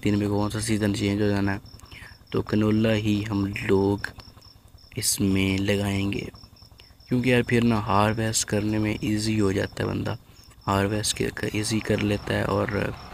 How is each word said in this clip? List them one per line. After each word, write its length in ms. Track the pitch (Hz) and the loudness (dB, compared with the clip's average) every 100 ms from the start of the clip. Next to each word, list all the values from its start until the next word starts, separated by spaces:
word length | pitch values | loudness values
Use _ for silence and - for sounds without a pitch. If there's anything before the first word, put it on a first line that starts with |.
दिन 120 | 104 104 | 0 2
में 140 | 101 | 2
कौन 200 | 104 104 | 0 0
सा 100 | 110 | -2
season 340 | 110 107 107 | -2 0 0
change 280 | 101 101 101 | 0 0 2
हो 60 | 104 | 2
जाना 240 | 101 98 | 2 0
है, 100 | 98 - - - - - - - | -2 -8 -20 -20 -20 -20 -20 -6
तो 100 | 113 | -4
canola 480 | 110 107 107 107 110 | 0 2 2 2 2
ही 340 | 107 107 104 | 2 2 0
हम 220 | 104 101 98 | 0 -2 -2
लोग 600 | 101 107 98 98 101 - - - - - - - - - - | -2 2 2 4 0 -4 -12 -20 -20 -20 -20 -20 -20 -14 -6
इसमें 600 | 104 - 101 98 98 95 | -4 0 2 2 2 0
लगाएंगे, 720 | 98 101 101 98 98 - - - - - - - - - - | 0 0 0 0 -2 -4 -8 -14 -20 -20 -20 -20 -20 -20 -4
क्योंकि 260 | 127 127 | 0 2
यार 100 | 123 | 2
फिर 200 | 117 120 | 4 2
ना 160 | 117 113 | 4 2
harvest 680 | 110 98 107 110 110 110 - | 2 4 4 2 -2 -2 0
करने 320 | 104 107 107 | 0 0 0
में 200 | 107 101 | 0 -2
easy 340 | 143 107 110 107 | -2 -2 0 2
हो 160 | 101 | 2
जाता 300 | 98 101 - | 2 -2 -4
है, 60 | 101 | -4
बंदा 280 | 98 104 104 - - - - - | -2 -4 -6 -12 -20 -20 -10 0
Harvest 520 | 98 98 107 107 - | 2 2 0 -2 -2
के, 80 | 110 | -4
क-, 300 | - 113 104 | -2 -4 -4
easy 240 | 107 110 | -2 -2
कर 200 | - 104 | 0 0
लेता 340 | 104 104 - | 0 -2 -2
है 120 | 104 104 | -2 0
और 500 | 101 101 101 104 - - | 0 0 -2 -4 -6 -14